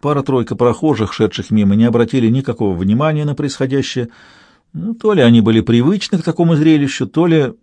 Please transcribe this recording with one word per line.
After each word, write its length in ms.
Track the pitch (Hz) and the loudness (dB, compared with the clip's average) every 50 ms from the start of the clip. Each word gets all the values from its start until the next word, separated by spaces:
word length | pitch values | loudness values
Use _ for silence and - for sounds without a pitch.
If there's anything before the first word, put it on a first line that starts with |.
| - | -2
Пара-тройка 520 | 143 147 143 135 - 131 127 117 - 113 | -2 -2 -2 -2 -2 -2 -2 -2 -2 -4
прохожих, 600 | 98 123 120 110 - - 156 143 110 110 95 - | 0 0 0 0 0 0 -2 0 0 -2 -6 -2
шедших 360 | - 110 104 - - - - | -2 -2 -2 -2 -6 -6 -2
мимо, 260 | 113 107 104 98 101 | 0 0 2 2 2
не 100 | 107 113 | 4 2
обратили 420 | 120 110 120 120 113 - 135 117 110 | 2 2 0 0 0 0 0 0 2
никакого 480 | 113 135 131 - 117 - 113 101 92 | 0 0 -2 -4 -6 -4 -2 -4 -2
внимания 480 | 85 92 95 107 120 147 156 156 151 151 | -2 0 0 0 0 0 -2 -2 -2 -4
на 100 | 147 143 | -4 -4
происходящее. 760 | - 143 143 135 - 143 135 135 139 131 - - 131 120 117 - - - - - - _ _ _ _ _ _ _ | -4 -6 -8 -4 -4 -4 -2 -2 -2 -2 -2 -6 -8 -8 -8 -10 -20 -20 -20 -20 -20 _ _ _ _ _ _ _
Ну, 180 | 156 170 214 226 | -10 -8 -8 -8
то 220 | 226 - 220 208 | -4 -2 0 2
ли 80 | 180 127 | 4 4
они 180 | 117 117 117 | 6 6 6
были 220 | 107 110 113 113 107 | 4 4 2 2 2
привычны 560 | - 117 120 123 147 202 202 - - - 180 | 2 0 2 2 2 0 -2 -4 -4 -4 -4
к 60 | 160 | -2
такому 320 | - 160 - 175 165 170 | -4 -2 0 0 2 2
зрелищу, 500 | 143 151 160 160 151 143 135 - - 127 | 2 4 4 4 2 2 -2 -4 -6 -8
то 200 | 104 _ 156 170 | -4 _ 0 2
ли 280 | 175 165 160 143 123 113 _ | 2 2 2 0 -2 -6 _